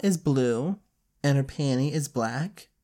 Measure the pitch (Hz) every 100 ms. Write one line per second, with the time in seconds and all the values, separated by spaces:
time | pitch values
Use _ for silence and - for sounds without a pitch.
0 | 202 170 151 135 123 117 160 196 _ _
1 | _ _ 143 139 135 - 139 127 143 151
2 | 143 123 113 127 185 - - _